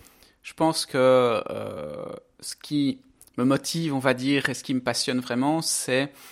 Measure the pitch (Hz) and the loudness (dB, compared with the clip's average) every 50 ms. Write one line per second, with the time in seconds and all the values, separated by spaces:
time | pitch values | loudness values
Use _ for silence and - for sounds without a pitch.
0 | - - _ _ - _ _ _ - - - - 160 160 160 - - - - 131 | -20 -20 _ _ -20 _ _ _ -20 -16 -4 0 0 0 0 0 -4 -2 0 4
1 | 127 131 127 127 123 120 113 95 - - - 104 107 104 98 - 73 76 73 - | 6 6 6 6 6 4 2 0 -2 -4 -8 -8 -8 -8 -8 -10 -10 -10 -10 -10
2 | - - - - _ _ _ _ - - - _ - - 151 147 139 135 131 - | -12 -12 -12 -14 _ _ _ _ -14 -14 -14 _ -10 -4 -2 0 0 0 -2 -4
3 | _ _ _ _ - - - - 123 131 135 135 - - - 165 165 156 139 131 | _ _ _ _ -20 -12 -4 0 2 2 2 2 0 -4 -4 -2 -2 -2 -2 0
4 | 127 135 127 123 127 139 143 139 - - 123 - - - 131 127 123 123 117 - | 2 2 2 2 2 0 0 2 0 -2 -4 -4 -4 -2 -2 -2 0 -2 -2 -2
5 | - 135 127 127 127 - 120 123 131 143 156 160 160 - - - - 139 127 131 | -2 -2 -2 -4 -2 -2 -2 0 0 0 0 0 -2 -2 -2 -2 -2 0 0 0
6 | 139 143 - - - - | 0 -2 -8 -16 -20 -20